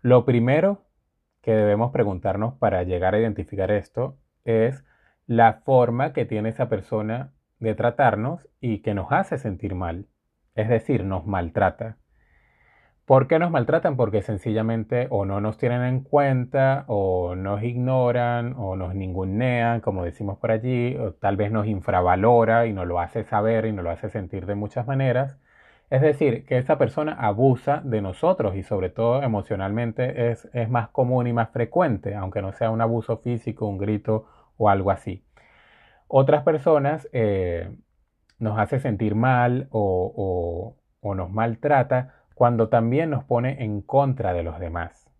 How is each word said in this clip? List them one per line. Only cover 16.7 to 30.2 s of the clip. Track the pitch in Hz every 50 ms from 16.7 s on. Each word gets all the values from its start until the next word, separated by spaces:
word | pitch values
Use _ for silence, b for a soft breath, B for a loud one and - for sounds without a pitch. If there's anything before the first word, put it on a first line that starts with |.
| 135 139 - -
o | 113 101 98 95 92 90 87 87 90
nos | 92 95 98 101 101
ignoran, | 110 120 120 123 123 127 131 131 123 123 120 123 120 120 120 120 117 120 131 -
o | 107 95 95
nos | 95 92 90 92
ningunean, | 98 95 92 90 92 92 95 95 107 123 127 123 120 117 117 117 113
como | - - 98 95
decimos | 110 127 123 - 110 98 98 -
por | - 113
allí, | 110 110 113 127 127 123 120 120 135
o | 127 120 101
tal | 82 _ - 101 101
vez | 95 104 101
nos | 110 107 104 110
infravalora | 107 95 90 - 95 92 90 90 92 95 101 117 120 117 113 110 113 117 120
y | 117
nos | 101 95 90
lo | 87 87 87
hace | - 117 - 98
saber | - - 117 107 104 110 113 113 110
y | 113
nos | 107 98 87
lo | 85
hace | 85 - - 104
sentir | - 110 95 90 - 98 92
de | 92 101
muchas | 104 104 104 - 127 117 120
maneras. | 135 135 135 131 117 123 139 135 - b b b b b b b b b b b
Es | - 131
decir, | 147 151 143 139 160 139 113 113 -
que | - 131 127
esa | 127 - 156 -
persona | 139 110 - - 151 151
abusa | - - - 107 101 107 127 135 127 - - - 143 156 -
de | 139 113 107
nosotros | 98 95 92 - - 170 185 - - 101 95
y | 98 92
sobre | - 110 98 92 90
todo | - - 113 117 120 135
emocionalmente | 143 123 110 101 92 - 110 95 98 98 101 113 120 117 113 - 127 127 - -